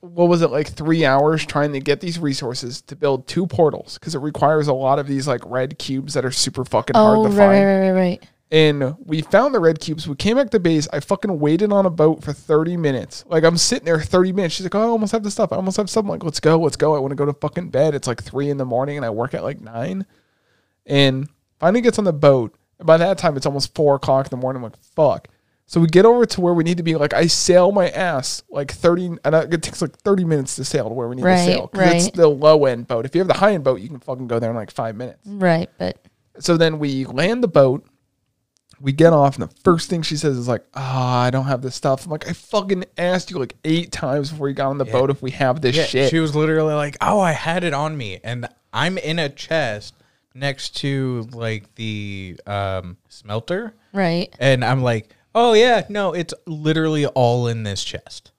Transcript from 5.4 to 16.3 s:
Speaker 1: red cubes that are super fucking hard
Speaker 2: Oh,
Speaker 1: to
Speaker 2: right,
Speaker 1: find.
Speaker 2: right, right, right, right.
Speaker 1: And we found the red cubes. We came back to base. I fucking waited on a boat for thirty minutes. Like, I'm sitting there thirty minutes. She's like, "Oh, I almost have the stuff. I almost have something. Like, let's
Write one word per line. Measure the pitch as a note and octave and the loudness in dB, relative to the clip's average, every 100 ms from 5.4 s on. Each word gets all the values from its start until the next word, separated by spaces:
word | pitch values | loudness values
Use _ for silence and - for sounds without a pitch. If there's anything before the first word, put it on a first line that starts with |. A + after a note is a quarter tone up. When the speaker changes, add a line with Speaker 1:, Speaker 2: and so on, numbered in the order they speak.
| - | -4
Speaker 1:
red | B2+ C3 D3+ | -4 -4 -6
cubes | - C3+ C#3+ | -6 -6 -4
that | C#3 B2+ | -4 -4
are | |
super | C3 - C3 | -2 -4 -4
fucking | B2+ G#2+ - | -2 -2 2
hard | A#3 G#3+ G#3+ | 4 6 6
Speaker 2:
Oh, | |
Speaker 1:
to | G#3+ | 4
Speaker 2:
right, | G3+ | 6
Speaker 1:
find. | G3+ G3 | 6 6
Speaker 2:
right, | |
right, | G3 G3 F#3+ | 4 2 2
right, | |
right. | F#3 F3+ - - _ _ | 2 0 -2 -10 _ _
Speaker 1:
And | D#3 D#3 D3 C3 D#3+ - | 4 4 2 -2 -4 -6
we | D#3 | -4
found | D3+ G3 C4+ | 2 2 4
the | B3+ | 4
red | E3 D#3 | 2 2
cubes. | - D#3 D#3 | -6 -8 -8
We | C#3 | -4
came | G3 A#3+ | 0 0
back | C4+ | 2
to | A3 | 0
base. | E3+ D#3+ D3 | 2 0 0
I | D3+ | -6
fucking | - G3 G#3 E3+ | -4 -4 -2 0
waited | D3 E3 G#3 | 2 2 2
on | G3+ F#3+ | 2 0
a | |
boat | E3 D#3 D#3 | 2 2 2
for | - | -6
thirty | C#3+ - D#3 E3 F3 | -12 0 0 2 -2
minutes. | D#3 C3 - - - | -2 -2 -6 -16 -2
Like, | E3 | 4
I'm | D#3+ E3+ | 4 4
sitting | - B3+ E3 | 0 -2 0
there | D#3+ | -2
thirty | D#3 F#3 F#3 | 2 2 2
minutes. | F#3 F3 - | 0 -4 -4
She's | F#3 | -4
like, | |
"Oh, | G3+ | -2
I | A3+ | 0
almost | A3+ G#3 | 0 -2
have | A#3 | -2
the | G#3 | -4
stuff. | G3+ G3+ | -4 -2
I | - | -2
almost | F#3+ F#3+ | -2 -2
have | G3+ | -2
something. | - G3+ | -2 -4
Like, | E3 | -6
let's | E3+ | -6